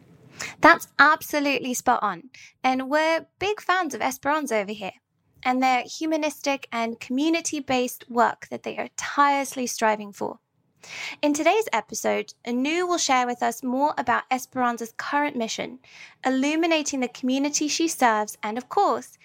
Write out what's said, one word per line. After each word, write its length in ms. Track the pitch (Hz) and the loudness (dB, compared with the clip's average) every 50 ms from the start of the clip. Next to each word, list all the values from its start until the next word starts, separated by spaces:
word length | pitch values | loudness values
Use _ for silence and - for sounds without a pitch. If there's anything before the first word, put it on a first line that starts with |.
| - - - - - - - - - - - - | -20 -20 -20 -20 -20 -20 -16 -14 -14 -14 0 6
That's 280 | - 302 339 - - - _ - | 8 8 8 6 2 -2 _ 4
absolutely 760 | 277 302 311 320 - - - 302 285 285 269 - - 254 247 | 6 6 6 2 0 -2 -2 0 0 0 0 0 -2 -4 -4
spot 280 | - - 269 240 220 | -2 0 0 2 2
on. 280 | - 208 180 170 - 254 - - - - _ _ - | 0 -2 -4 -6 -12 -20 -20 -20 -20 -20 _ _ 0
And 260 | 262 262 262 262 254 | 0 0 0 0 0
we're 360 | 285 302 311 320 330 320 302 - _ _ | 0 2 2 2 2 0 -2 -8 _ _
big 220 | 370 403 427 427 | -4 -4 -4 -2
fans 340 | - - 359 370 359 294 - | 0 0 0 2 0 -2 -2
of 80 | 214 | -2
Esperanza 540 | 226 262 254 - - 277 294 311 294 - 220 | -2 -4 -4 -2 -2 0 0 0 0 0 0
over 160 | 214 196 196 | -2 -2 -2
here 180 | 214 208 202 185 - _ _ _ _ _ _ _ _ _ - | -6 -8 -10 -10 -12 _ _ _ _ _ _ _ _ _ -2
and 160 | 254 254 254 | 0 0 2
their 200 | 262 262 254 247 | 2 2 2 0
humanistic 840 | 240 - - - 320 320 320 311 302 302 - - - 285 277 269 - - | -2 -4 -8 -6 -2 -2 0 0 0 -2 -4 -4 -2 -2 -2 -2 -4 -6
and 260 | - 233 226 226 226 - | -4 -4 -4 -4 -6 -8
community-based 1120 | - - 254 262 294 330 320 330 330 - - 302 269 - 262 254 247 247 - - - - | -8 -4 -2 0 2 2 2 0 -2 -4 -6 -6 -2 -2 0 0 0 -2 -6 -10 -14 -4
work 380 | 233 240 226 - - - - - | 0 2 2 2 0 -4 -10 -12
that 140 | 247 226 | -12 -10
they 160 | - 226 - - | -8 -8 -8 -6
are 100 | - - - | -8 -8 -8
tirelessly 720 | - - - - - 285 285 277 277 269 269 - 262 247 | -8 -8 -2 2 4 4 4 4 2 0 -2 -4 -4 -4
striving 440 | 233 - - 233 220 214 214 208 202 | -4 -2 0 2 2 2 0 -4 -10
for. 280 | 202 - 214 - - - _ _ _ _ _ _ _ _ - - - - - - - - | -8 -8 -6 -6 -6 -10 _ _ _ _ _ _ _ _ -20 -16 -12 -12 -10 -12 -6 -2
In 140 | - 294 285 | 0 0 2
today's 340 | 302 311 330 381 453 440 - | 4 4 4 4 4 2 0
episode, 600 | - 220 - - 226 - - 220 208 208 208 - - _ - | -2 -4 -4 -4 -8 -4 -2 0 0 -2 -2 -6 -12 _ -8
Anu 400 | 233 240 247 262 294 320 349 370 | -4 -2 -2 0 0 0 0 0
will 100 | 349 349 | 0 0
share 300 | 330 - - 262 254 247 | 0 2 2 2 2 2
with 160 | 240 240 - | 0 -2 -2
us 200 | 247 233 233 - | -2 -2 -2 -2
more 300 | - 254 247 262 285 302 - - | -4 -4 0 0 0 0 0 -2
about 240 | - 247 226 220 - - | 0 0 0 0 0 -2
Esperanza's 640 | 262 254 - - - 262 247 240 233 220 233 233 - | -4 -4 -4 -6 -4 -2 0 0 0 -2 -8 -10 -10
current 400 | - - - - 285 294 294 - | -10 -6 -2 0 0 0 0 -2
mission, 440 | 247 220 220 - - - - 247 262 _ - - - - - - _ - | -4 -4 -4 -4 -6 -6 -8 -10 -14 _ -20 -20 -20 -20 -20 -16 _ -2
illuminating 760 | 254 262 262 262 294 311 320 339 339 330 311 294 - 285 262 | 0 0 2 2 2 2 2 2 2 2 2 0 -2 -2 -2
the 80 | 247 247 | -4 -4
community 600 | - - - 254 262 277 277 294 294 - 311 294 | -4 -4 -2 0 0 0 0 0 0 -2 -2 -2
she 200 | - - 330 320 | 0 0 0 -2
serves 500 | - - 262 233 220 214 214 208 - - | 2 2 4 4 4 2 0 -4 -6 -8
and, 140 | - 214 220 | -8 -8 -6
of 140 | 247 247 - | -8 -8 -2
course, 480 | - 403 403 330 381 294 254 - - _ | 0 2 2 2 2 0 -4 -10 -18 _